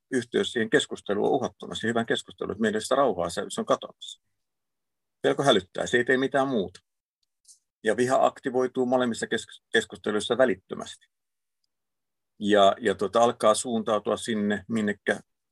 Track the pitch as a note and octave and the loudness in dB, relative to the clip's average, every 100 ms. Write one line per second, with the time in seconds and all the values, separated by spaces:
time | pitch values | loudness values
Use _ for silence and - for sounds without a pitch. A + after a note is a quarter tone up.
0 | _ B2+ A#2 C#3 G2+ A#2+ A2+ D3 - G2 | _ -4 -2 -2 -2 -2 0 0 0 -8
1 | - G2+ A2 - G#2+ - G#2+ - A2 A#2 | -4 -2 0 0 -2 -8 -14 -6 -2 -2
2 | A2+ B2+ - - F2 G2 A2 G#2+ - C3 | -2 -4 -6 -10 -10 -4 -2 -2 0 2
3 | C3+ F2 E2+ G2+ G2+ - A2 B2+ - _ | 2 0 -4 -6 -6 -6 -2 -2 -4 _
4 | - - _ _ _ _ _ _ _ _ | -20 -20 _ _ _ _ _ _ _ _
5 | _ _ C3+ C3+ C#3 G#2+ - - E2+ B2 | _ _ 0 2 2 2 0 -6 0 0
6 | A#2+ C3 C3+ C#3 C#3 A#2+ F2+ - _ _ | 2 0 2 0 0 -2 -4 -10 _ _
7 | _ _ _ _ - - _ _ G#2+ G#2+ | _ _ _ _ -20 -20 _ _ -2 0
8 | B2 C3+ B2+ - C3+ B2 B2+ C3 B2 B2+ | 2 2 2 0 -4 -2 -2 -2 0 2
9 | B2 A2 A2+ A2+ - - _ A2+ - G#2 | 0 -2 -4 -4 -6 -20 _ -2 -2 -6
10 | A2 G#2 - A#2 B2+ F#2 - - - - | -4 -4 -2 2 2 0 -10 -14 -14 -18
11 | _ _ _ _ _ _ _ _ _ _ | _ _ _ _ _ _ _ _ _ _
12 | _ _ _ - G#2 G2+ G2 G2+ A2+ F#2+ | _ _ _ -6 2 6 6 4 0 -2
13 | G2+ A#2 A#2 - A2 G#2+ C3 A2+ G#2+ G#2+ | 0 2 2 4 2 2 -2 -4 -2 -2
14 | A2+ G#2 - G#2+ G#2 G2+ F#2+ A2+ G#2 G2+ | -2 -4 -4 -2 -2 -2 -4 -2 -2 -2
15 | - G2+ - _ _ | -4 -4 -8 _ _